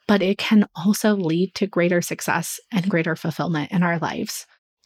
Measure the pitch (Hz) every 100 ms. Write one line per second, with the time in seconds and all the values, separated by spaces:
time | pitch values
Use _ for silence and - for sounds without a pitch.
0 | - 208 185 202 - 214 202 - 175 208
1 | 214 202 165 165 190 - 196 - 175 175
2 | - - - 170 170 - - 208 180 170
3 | 160 160 165 - 160 160 143 190 175 170
4 | 165 - 208 - - _ _ _